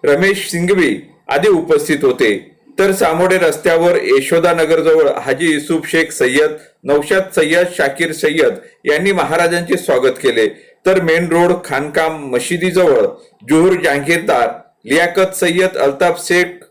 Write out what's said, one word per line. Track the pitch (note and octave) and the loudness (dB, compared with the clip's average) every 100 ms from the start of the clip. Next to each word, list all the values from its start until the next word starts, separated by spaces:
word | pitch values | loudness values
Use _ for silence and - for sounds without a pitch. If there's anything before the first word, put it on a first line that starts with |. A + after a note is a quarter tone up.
रमेश | D3+ C#3+ F#3+ G3 - | 0 2 0 -2 -6
सिंगवी | E3+ F3 G3 D#3 G2 - _ - | -6 0 0 0 -2 -10 _ -4
आदी | D3 G#3 | 0 2
उपस्थित | E3+ - D3+ C#3+ D3 | 2 2 0 0 0
होते. | C#3 B2+ A2+ G2 - _ _ - | 0 2 0 0 -6 _ _ -2
तर | G3 | 0
सामोडे | F#3+ E3 E3 F#3 F#3 | 2 0 0 2 2
रस्त्यावर | E3 D3 F3 E3 F3 E3+ | 0 0 0 2 2 2
यशोदानगर | G2+ C3+ C3+ E3 E3+ E3 D#3 D#3+ | 2 0 2 0 2 0 2 2
जवळ | D#3 D#3+ C#3+ - | 4 4 2 0
हाजी | C3+ C3+ E3 | -4 -2 0
युसुफ | D3+ - E3 D#3+ | -2 -2 -4 -2
शेख | E3 E3 | -2 -2
सय्यद, | - F#3+ C3+ D3+ D3+ - _ | -2 0 2 0 -2 -18 _
नौशाद | - C#3+ D3 F#3+ F#3+ - | -2 -2 0 -2 -2 -2
सय्यद, | D#3 E3+ F3 - | 0 0 0 -2
शाकीर | D#3 - E3 | -4 -4 -6
सय्यद | D#3 D3+ D#3 D3+ - - _ | -2 -2 2 0 0 -14 _
यांनी | - D3+ F#3+ | -2 0 0
महाराजांचे | F#3 C#3+ E3 E3+ F3 F3 F#3+ | 0 -2 0 0 -2 -2 -4
स्वागत | - B2+ C3 B2+ | 0 0 0 0
केले. | C3+ A2+ G#2+ - - _ F#3 | -2 0 -2 -2 -20 _ 0
तर | F#3 | 2
मेन | E3 E3 F3 | 2 0 2
रोड | E3+ F3 F3 | 2 2 0
खानकाम | - C3+ D3 D#3 D#3+ D#3 C#3 | -4 -6 -4 -2 -2 -4 -4
मशिदीजवळ | B2 - F3 F3+ F3 F3 B2 G2+ - - _ A#2 | -4 -4 -4 -2 2 4 4 0 -4 -20 _ 0
जुहूर | D#3 F#3 F3+ | 2 4 2
जहांगीरदार, | D#3+ C#3+ C#3 E3+ - B2 - - _ _ | 0 -2 -2 -2 0 0 0 -4 _ _
लियाकत | A2 D3 F3 F#3+ F#3 - | -2 0 0 0 -2 0
सय्यद, | F3 E3+ F#3 - | -2 0 -2 0
अल्ताफ | C#3 C3+ F3 E3+ - | -2 0 -2 -2 -2
शेख | F3+ F3 - - | 0 0 -6 -20